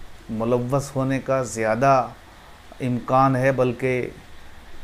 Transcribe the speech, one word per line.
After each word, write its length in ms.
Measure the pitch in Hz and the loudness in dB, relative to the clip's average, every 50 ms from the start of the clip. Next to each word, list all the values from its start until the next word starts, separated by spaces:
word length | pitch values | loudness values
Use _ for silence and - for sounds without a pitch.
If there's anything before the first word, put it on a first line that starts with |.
| - - - - - - 113 | -14 -16 -16 -16 -10 -6 -4
मुलव्वस 580 | 107 110 117 123 123 123 123 143 135 127 - - | -2 0 2 2 2 2 0 0 -2 -2 -2 -2
होने 240 | 135 131 135 135 131 | -2 0 0 0 -2
का 200 | - 135 135 135 127 | 0 0 0 0 -2
ज़्यादा 680 | 110 110 113 110 107 113 117 135 139 135 127 117 113 - - - - - - - - - - - - - - | -2 -4 -2 0 0 2 4 4 4 4 4 2 0 -6 -14 -20 -20 -20 -20 -20 -20 -20 -20 -20 -20 -10 -6
इम्कान 540 | 127 123 123 117 - - 131 131 135 135 131 | -4 -2 -2 -2 0 2 4 4 6 4 4
है, 160 | 123 131 135 131 | 4 2 2 2
बल्कि 600 | 127 127 127 117 - 135 127 127 123 - - - - - - - - - - - - - - - - | 2 2 0 0 0 -2 -2 0 -2 -4 -6 -8 -14 -18 -18 -18 -18 -16 -18 -18 -18 -16 -14 -12 -12